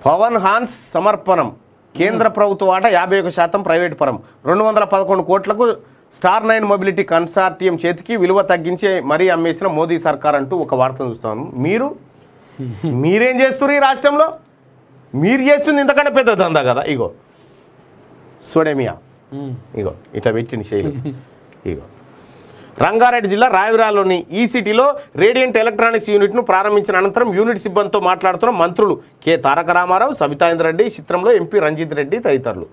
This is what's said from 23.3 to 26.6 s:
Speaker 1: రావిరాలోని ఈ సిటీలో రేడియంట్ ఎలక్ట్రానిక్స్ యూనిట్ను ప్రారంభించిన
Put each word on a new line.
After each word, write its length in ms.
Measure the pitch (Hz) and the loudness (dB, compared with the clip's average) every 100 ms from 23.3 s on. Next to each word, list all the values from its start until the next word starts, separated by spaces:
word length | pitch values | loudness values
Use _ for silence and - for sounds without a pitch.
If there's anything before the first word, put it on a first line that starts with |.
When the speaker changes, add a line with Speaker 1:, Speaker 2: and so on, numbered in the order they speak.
| 202 247 | 2 2
Speaker 1:
రావిరాలోని 760 | 185 208 226 220 208 190 180 - | 2 2 2 2 2 2 0 -2
ఈ 160 | 175 240 | -2 0
సిటీలో 500 | 254 202 214 277 285 - - | 0 0 2 2 0 -8 0
రేడియంట్ 420 | 196 240 254 226 | 2 2 2 2
ఎలక్ట్రానిక్స్ 520 | 226 208 226 226 214 | 0 0 0 0 0
యూనిట్ను 320 | 208 202 220 | 2 2 0
ప్రారంభించిన 560 | - 190 | 0 0